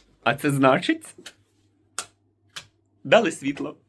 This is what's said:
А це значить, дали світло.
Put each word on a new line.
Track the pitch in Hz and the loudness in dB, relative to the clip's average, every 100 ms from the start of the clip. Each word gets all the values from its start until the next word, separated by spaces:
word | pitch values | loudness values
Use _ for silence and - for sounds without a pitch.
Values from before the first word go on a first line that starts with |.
| _ _ | _ _
А | 117 | -4
це | - 151 | -2 -2
значить, | 139 135 175 240 320 - - - - _ _ _ _ _ - - _ _ _ _ - - _ _ _ | 2 4 2 0 -6 -8 -20 -20 -20 _ _ _ _ _ -16 -16 _ _ _ _ -20 -20 _ _ _
дали | 135 208 175 | 2 4 4
світло. | - 139 143 143 - | -4 -8 -8 -10 -14